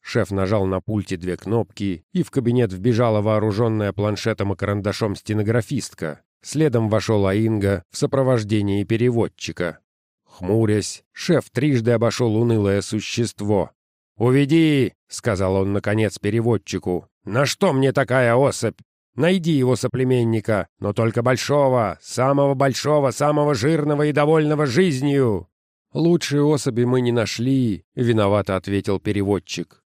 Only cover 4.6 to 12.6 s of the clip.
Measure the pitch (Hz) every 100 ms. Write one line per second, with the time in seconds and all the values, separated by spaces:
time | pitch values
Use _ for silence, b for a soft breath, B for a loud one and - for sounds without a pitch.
4.6 | 98 101 98 95 110 98 - 107 104 120
5.6 | - 139 - - 80 73 _ _ - 143
6.6 | 156 117 110 107 - 107 98 98 110 110
7.6 | 98 98 - - 143 135 131 123 104 107
8.6 | 101 101 101 113 123 117 98 _ - 82
9.6 | 87 73 _ _ _ _ _ - 90 110
10.6 | 110 104 92 - _ - - 156 - -
11.6 | 151 127 113 117 117 - 120 107 120 110